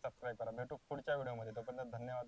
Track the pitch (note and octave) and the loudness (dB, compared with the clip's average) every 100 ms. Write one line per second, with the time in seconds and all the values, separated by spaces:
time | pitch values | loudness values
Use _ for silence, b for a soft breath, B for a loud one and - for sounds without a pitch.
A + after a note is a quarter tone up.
0 | B2+ - B2 A2+ A2+ A#2 B2 D3 - C#3+ | -4 -2 -2 0 0 0 -2 -4 -4 -2
1 | - C#3+ C3 A#2+ A2 A2+ A2+ B2+ B2 A#2 | 4 4 4 0 -2 -4 -4 -2 -2 -2
2 | B2 B2+ | -2 -2